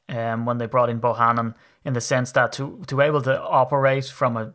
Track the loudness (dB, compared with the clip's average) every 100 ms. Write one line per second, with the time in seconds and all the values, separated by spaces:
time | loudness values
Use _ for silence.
0 | -10 -6 -4 -2 -2 -2 0 2 2 0
1 | -2 2 2 2 -2 -8 _ _ -6 -4
2 | 0 0 2 2 0 -2 -10 -10 -6 0
3 | 2 2 0 -2 2 2 2 2 2 2
4 | -4 -2 -2 -2 -8